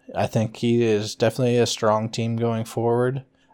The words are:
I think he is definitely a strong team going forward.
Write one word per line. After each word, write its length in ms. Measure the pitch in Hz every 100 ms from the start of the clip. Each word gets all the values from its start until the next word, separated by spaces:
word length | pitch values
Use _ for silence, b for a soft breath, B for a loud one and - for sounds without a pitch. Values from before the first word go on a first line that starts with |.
| -
I 120 | - 104
think 300 | 117 110 -
he 260 | 120 117
is 320 | 117 107 107
definitely 440 | - 113 - 123 120
a 80 | 113
strong 420 | - 110 107 110
team 280 | 117 113 117
going 280 | 117 113
forward. 580 | 113 - 117 120 123 135 - _ _